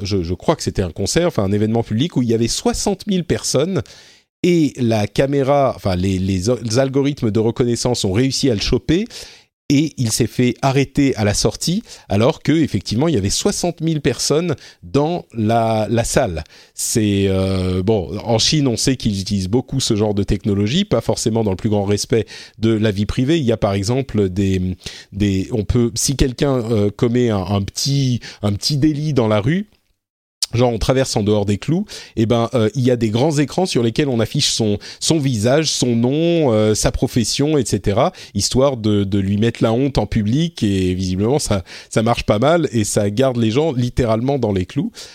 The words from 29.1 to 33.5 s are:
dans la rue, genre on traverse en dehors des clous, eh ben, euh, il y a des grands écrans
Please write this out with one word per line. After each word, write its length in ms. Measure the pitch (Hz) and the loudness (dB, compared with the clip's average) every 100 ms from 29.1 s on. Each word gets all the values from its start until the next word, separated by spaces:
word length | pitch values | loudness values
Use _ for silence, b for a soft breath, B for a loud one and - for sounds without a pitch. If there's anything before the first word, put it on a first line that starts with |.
dans 140 | 127 110 | 0 2
la 120 | 107 | 2
rue, 300 | 104 175 208 _ _ _ _ _ _ _ - | 2 -2 -4 _ _ _ _ _ _ _ -6
genre 180 | 113 123 | 0 2
on 80 | 113 | 2
traverse 380 | - 131 131 123 | 0 0 0 0
en 80 | |
dehors 220 | 101 104 101 | 2 2 2
des 120 | 101 | -2
clous, 260 | - 165 208 B B | 0 -2 -4 B B
eh 120 | - 110 | -2 2
ben, 220 | 117 117 | 2 2
euh, 160 | 131 110 135 | 2 0 2
il 60 | |
y 100 | 123 | 2
a 20 | 120 | 2
des 140 | 113 | 2
grands 260 | 110 151 147 | 2 0 0
écrans 280 | 143 | 0